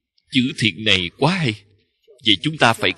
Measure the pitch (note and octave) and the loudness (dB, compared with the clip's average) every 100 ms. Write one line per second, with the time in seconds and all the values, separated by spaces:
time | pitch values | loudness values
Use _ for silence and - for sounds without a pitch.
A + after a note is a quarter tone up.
0 | _ _ - C3+ B2 C3 A2+ D#2+ G#2+ F#2+ | _ _ -4 -2 -2 0 -2 0 0 0
1 | E2+ - C#3+ F#3+ C#3+ G#2 _ _ _ _ | 0 -2 -2 0 -4 -6 _ _ _ _
2 | _ _ G#2+ G2+ D3 D#3+ B2 A2 F#2+ | _ _ 0 0 0 2 2 2 -2